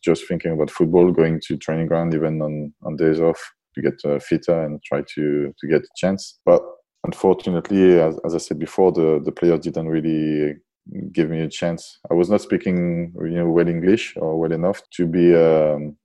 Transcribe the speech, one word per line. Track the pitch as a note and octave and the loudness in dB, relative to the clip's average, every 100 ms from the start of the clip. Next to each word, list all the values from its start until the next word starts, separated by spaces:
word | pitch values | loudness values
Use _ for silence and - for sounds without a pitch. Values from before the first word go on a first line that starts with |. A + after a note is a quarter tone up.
just | - E2 - | -2 -2 -2
thinking | E2+ E2+ | -6 -4
about | D#2+ D2 | -2 -4
football, | - E2 F2 F2+ | 0 2 4 4
going | E2 D#2+ D#2+ - | 4 2 0 -4
to | D#2+ | -8
training | - D#2+ E2 | -4 -4 -2
ground, | E2 E2+ | 0 0
even | D#2 D#2 D#2+ | -2 -2 -4
on, | D2+ D2+ D2 - | -4 -6 -10 -12
on | - D2+ | -10 0
days | D#2+ D#2 | 2 4
off, | E2 E2 - _ _ - | 2 0 -8 _ _ -6
to | |
get, | D2 - D2 | -4 -4 -4
uh, | C#2+ | -4
fitter | - D#2+ - E2 | 0 -2 0 0
and | D2+ D2 | -2 -8
try | - C#2+ C#2+ - | -6 -6 -6 -4
to, | D2+ D2 C#2+ - | -2 -2 -4 -8
to | D2 | -2
get | D2+ | -2
a | - - | -2 -6
chance. | F#2 F#2+ - - - | -4 -4 -8 -6 2
But | F2 - - _ _ | 2 2 -12 _ _
unfortunately, | - - G2 F#2 - F2 - G2 F#2 F2 | -10 0 2 2 0 -4 0 4 6 6
as, | D#2+ E2+ D#2+ | 4 0 -4
as | E2 | -6
I | |
said | - D2+ | -6 -6
before, | D#2 - F#2+ | -6 2 2
the, | E2 D#2+ D2+ | 4 2 2
the | D2+ | -2
players | - F2 D#2+ | 0 0 2
didn't | E2+ E2 D#2+ | -2 -6 -4
really | D#2+ D#2+ D#2 D#2 D2+ D2+ D2 _ _ - F#2+ E2 | -2 -2 -2 -2 -2 -2 -6 _ _ -16 -14 -8
give | - D#2+ | -2 -2
me | E2 | -2
a | D#2+ | -6
chance. | - F2 E2+ - - - | -4 -6 -6 -10 -20 -4
I | |
was | E2+ F2+ | 0 2
not | G#2 | 0
speaking, | - G2 F#2+ F2+ F2 E2+ A#2+ F3 | 0 -2 -2 -2 -2 -4 -8 -8
you | E2 E2+ | -6 -2
know, | E2+ | 0
well | E2+ F2 | 2 2
English | E2+ F2+ A2+ - - | 0 0 0 -2 -6
or | E2 D#2+ | -4 -2
well | E2 | -2
enough | E2 F2 G2+ - - | -2 -2 -4 -10 -4
to | E2+ | -2
be, | F2 F2 E2+ | 4 6 6
um, | E2 D#2 D#2 D2 D2 D2 | 6 4 2 0 -6 -14